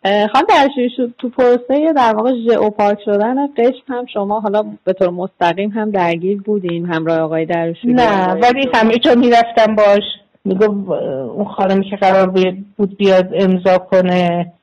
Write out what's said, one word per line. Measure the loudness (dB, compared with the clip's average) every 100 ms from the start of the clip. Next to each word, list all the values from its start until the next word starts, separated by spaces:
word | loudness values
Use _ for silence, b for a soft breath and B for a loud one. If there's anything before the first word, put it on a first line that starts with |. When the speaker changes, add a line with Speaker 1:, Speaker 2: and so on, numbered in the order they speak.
| 0
Speaker 1:
اه، | 0 2
خانم | 0 2
درشوری، | 4 2 0 -4 -2
شو-، | -6 -4
تو | -10
پروسهٔ | 0 2 2 0 0 2 2
در | 2
واقع | 2 0 0 0
ژئوپارک | 2 2 2 0 0
شدن | 0 0 0 0 -4 0
قشم | 0 0 -8
هم | -10 -8
شما | -6 -4 -2
حالا | -2 -2 -4 -6
به | -6
طور | 0 0
مستقیم | -2 -8 _ -2 -2 -4
هم | -4 -4
درگیر | -2 -2 -2 -2 -4
بودین | -2 -4 -4 -6 -4
همراه | -4 -2 -2
آقای | -2 -4 -4
درشوری؟ | -4 -4 -4 -2
Speaker 2:
نه، | 0 2 0 -2
Speaker 1:
آقای | 0
Speaker 2:
ولی | 0 0
Speaker 1:
دکتر؟ | 0 0
Speaker 2:
همه | 2 2
جا | 2
می‌رفتم | 4 4 4 2 2 2
باش. | 4 4 4 0 -12 _ _
می‌گفت، | -6 0 0
اه، | 0 -4 -6 -4
اون | -6 -8 -8
خانمی | -8 -2 0 0 -2
که | -2
قرار | 2 2 2
بود، | 0 -2 -2 -14 _
بود | -6 0
بیاد | 2 2 2
امضا | 0 0 0 2 0
کنه | 2 0 2 2 0 -2 -4 _